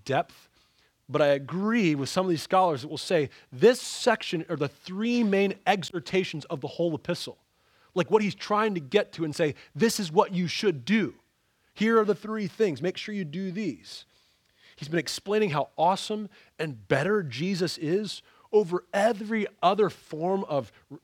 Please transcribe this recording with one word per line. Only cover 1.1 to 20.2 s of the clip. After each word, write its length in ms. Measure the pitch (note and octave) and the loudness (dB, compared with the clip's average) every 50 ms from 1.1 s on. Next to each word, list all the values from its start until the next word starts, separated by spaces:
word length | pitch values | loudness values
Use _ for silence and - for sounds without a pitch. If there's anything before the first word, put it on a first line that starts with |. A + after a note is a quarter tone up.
| C3 D3 | 2 4
I 60 | D3+ C#3+ | 4 4
agree 680 | C#3+ C#3 C#3 B2+ D#3+ F#3 G3 G#3+ A3+ A#3+ G3+ E3 D3+ | 4 2 0 -4 -4 -2 0 2 2 4 4 4 2
with 160 | C#3 C3+ C3 | 0 -2 -2
some 160 | - F#3 F#3 | 0 0 0
of 60 | F#3+ | 0
these 100 | E3+ D3 | 0 -2
scholars 400 | - - - F#3 F#3+ F3+ D#3 B2 | -2 2 4 4 4 4 2 -2
that 60 | A#2+ D#3 | -4 -8
will 100 | D#3+ C3+ | -8 -8
say 320 | - - F#3+ D#3+ C#3+ A#2+ - - - _ | -2 0 2 2 2 0 -4 -12 -20 _
this 280 | - B2 D#3 A3+ B3+ - | 0 4 6 6 6 4
section 640 | - - - - - B3 A3 - - - - E3 D#3+ - | 0 -10 -8 -4 0 0 0 0 -2 -6 -6 -6 -6 -4
are 60 | F3 | -4
the 120 | C#3 D3 C3+ | -4 -4 -4
three 560 | - _ - - F#3 G3 A3 A#3+ A#3+ A#3+ A#3 | -6 _ -16 -12 -8 -4 -2 0 2 2 2
main 300 | G3+ G3 G3 G3+ G3+ - - - - | 4 4 4 2 2 0 -2 0 0
exhortations 760 | G3+ G3+ D#3+ - - E3+ - - - F#3+ F#3+ - - D3+ - | 0 0 0 -6 -8 -8 -6 -2 0 0 0 -2 -4 -10 -8
of 140 | - E3+ C#3 | -8 -8 -8
the 60 | B2 C#3+ | -8 -8
whole 280 | - - E3+ F3 D#3 | -4 -2 -2 -2 -2
epistle. 420 | C#3+ - - F3 - - - - _ _ _ _ _ _ _ _ _ _ _ - | -2 -4 -4 -6 -6 -6 -12 -14 _ _ _ _ _ _ _ _ _ _ _ -2
Like, 160 | F3+ E3+ - | -2 0 2
what 140 | F#3 A3 G#3+ | 2 2 2
he's 100 | G3 - | 0 -4
trying 400 | - - - G#3 G#3 A3 A3 G3+ | -4 -4 -2 0 2 2 2 0
to 60 | F3 | -2
get 340 | C#3+ B2+ - G3+ G3+ - - | -4 0 0 0 0 0 -4
to 100 | - E3 | -6 -6
and 120 | D#3 C#3 | -4 -2
say, 180 | - E3+ D3+ C3 - - - - | 0 0 0 0 -4 -12 -12 -2
"This 240 | C#3+ G3 A3+ - - | 0 2 2 2 0
is 120 | G#3 D#3+ | -4 0
what 220 | D3+ G3 G3+ - G3 | 4 4 4 4 2
you 140 | F3 F3+ D#3+ | -2 -2 -2
should 360 | - - - G#3 E3 C3+ A#2 | -2 -2 0 0 0 0 0
do. 300 | A#2+ G3+ A3+ F#3+ A#2+ - _ _ _ _ _ _ _ _ _ _ _ _ | 0 2 2 2 0 -4 _ _ _ _ _ _ _ _ _ _ _ _
Here 240 | - G3+ A3+ A3+ A3+ | -2 2 4 4 4
are 60 | G#3+ | 4
the 100 | G3+ G3+ | 4 0
three 320 | - - G#3+ A3 A3 G#3 D#3+ | -2 -4 -8 -6 -6 -6 -4
things. 340 | - - A3 G3 D3 A2+ | -2 0 0 0 0 -2
Make 160 | C#3+ F#3 F#3 - | -4 -4 -4 -6
sure 160 | - - G#3 | -8 -8 -6
you 100 | G3+ F#3+ | -6 -6
do 280 | D3 C#3+ F3+ F#3+ F#3+ | -6 -6 -6 -6 -6
these." 540 | E3+ G3+ A3 F3 A2+ D#2+ - - - - - _ _ _ _ _ _ _ _ _ _ _ _ - - | -6 -4 -4 -4 -6 -8 -10 -18 -18 -18 -20 _ _ _ _ _ _ _ _ _ _ _ _ -20 -18
He's 140 | - D3+ C#3 | -16 -8 -4
been 100 | D#3+ E3+ | -2 -2
explaining 520 | D#3+ - - - - G3 G#3 G#3+ G#3+ F#3+ | -2 -2 -6 -8 -4 -2 0 0 2 2
how 180 | C#3+ D3+ C3+ - _ - | 0 0 -2 -2 _ 0
awesome 500 | D#3 F3 G3 - - - G#3+ G#3+ G#3+ G3 _ - - _ _ - | 2 2 2 0 -2 -6 -6 -6 -8 -10 _ -20 -20 _ _ -8
and 300 | D#3 D#3+ C3+ A2 G2+ - | -8 -8 -8 -8 -2 0
better 340 | D3 C3+ D3 F#3 G#3+ G#3+ | 0 0 2 0 0 0
Jesus 560 | F3+ C#3+ A2 B2 D#3 F#3 G3+ E3 F3+ D#3+ - - | -2 -4 -4 -4 -2 -2 -2 0 -2 -2 -4 -4
is 460 | D#3+ D3 E3+ G3+ G#3+ F#3 - - - _ _ _ _ _ | -4 -2 -2 -2 -2 -4 -10 -12 -16 _ _ _ _ _
over 320 | - G#3+ G#3+ D#3+ F3+ F3+ - _ | 2 2 2 2 -2 -6 -4 _
every 540 | - G3+ G3+ A#3 A#3+ F#3+ A3+ G#3 A3+ A3 G3+ - - - | 0 2 4 2 2 0 -4 -4 -2 -2 -2 -4 -2 2
other 300 | - F3 G3+ G3 G#3+ E3+ | 2 2 4 4 2 0
form 520 | - - - - - D3+ | 0 -4 -14 -12 -8 -4